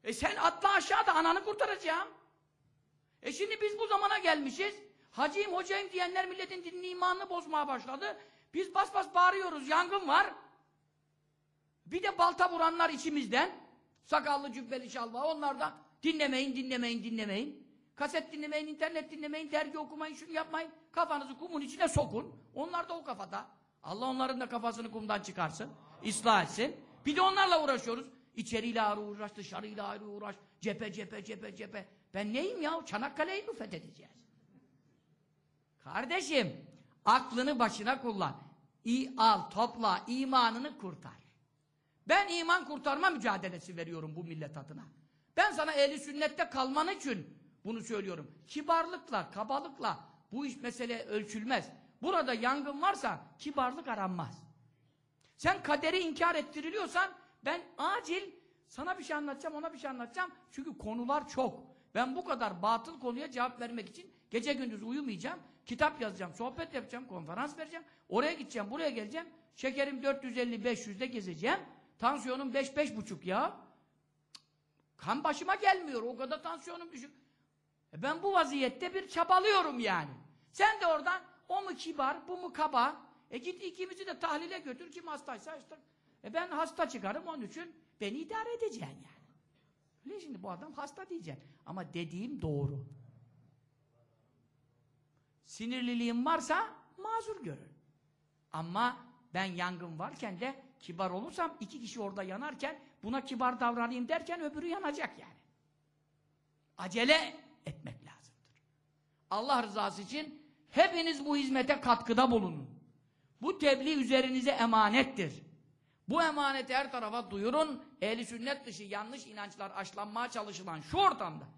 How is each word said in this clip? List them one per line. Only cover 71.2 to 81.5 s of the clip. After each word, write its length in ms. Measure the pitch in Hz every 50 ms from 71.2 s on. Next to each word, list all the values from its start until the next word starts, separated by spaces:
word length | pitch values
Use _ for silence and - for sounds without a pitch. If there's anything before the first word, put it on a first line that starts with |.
| 190 185 170 156 175 247 349 392 - - - - _ _ _ _
Tansiyonum 540 | 226 240 285 277 208 254 254 262 277 262 233
beş, 240 | 277 269 269 -
beş 180 | 294 302 254 214
buçuk 300 | 220 196 - 196 143 -
ya. 320 | 180 185 220 285 359 - - - - _ _ _ _ _ _ _ _ _ _ _ _ _ - _ _ _ _ _ _ _ _ _ _ _
Kan 260 | _ - 160 220 285 294
başıma 320 | 320 294 302 339 269 392
gelmiyor, 460 | 392 415 392 381 370 349 302 269 233
o 160 | 220 240 233
kadar 260 | 226 262 247 302 302 -
tansiyonum 480 | 330 339 311 - 349 349 339 349 330
düşük. 220 | 330 254 247 285 - _ _ _ _ _ _ _ _ _ _ _ _ _ _ _ -
E, 80 | 156
ben 220 | 190 269 311 330 370
bu 100 | 403 392
vaziyette 600 | 359 320 269 285 277 262 247 262 - 359 359 370
bir 140 | 381 370
çabalıyorum 720 | - - 330 339 339 370 370 381 427 415 381 349 311 254 247
yani. 320 | 233 208 185 170 151 139 131 - - - - _ _ _
Sen 300 | _ - 392 427 440 415
de 60 | 381
oradan 340 | 339 320 302 294 359 370 370 359 - - _ _
o 120 | -